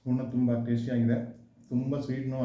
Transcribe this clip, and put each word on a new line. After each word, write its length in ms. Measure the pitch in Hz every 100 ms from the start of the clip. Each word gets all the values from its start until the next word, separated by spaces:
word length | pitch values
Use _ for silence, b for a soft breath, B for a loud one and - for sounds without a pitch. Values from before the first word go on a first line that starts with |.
ಹೂರ್ಣ 240 | 127 127 120
ತುಂಬ 240 | 123 123 117 117
ಟೇಸ್ಟಿಯಾಗಿದೆ, 520 | 117 123 120 117 117 - - - _ -
ತುಂಬ 280 | 123 135 143
ಸ್ವೀಟ್ನೂ 340 | - 131 131 131